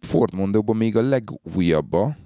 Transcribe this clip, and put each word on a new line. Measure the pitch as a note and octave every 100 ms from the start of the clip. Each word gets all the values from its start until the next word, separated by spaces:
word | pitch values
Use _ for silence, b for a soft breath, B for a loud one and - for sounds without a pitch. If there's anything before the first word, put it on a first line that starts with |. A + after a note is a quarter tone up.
Ford | - C3+ A#2+
Mondeóban | F#2 G2 G#2 G#2 A2
még | A2+ A2+
a |
legújabba | B2 C3 A2 - - F2 E2+ D#2 C#2+ E2+ A#2 D3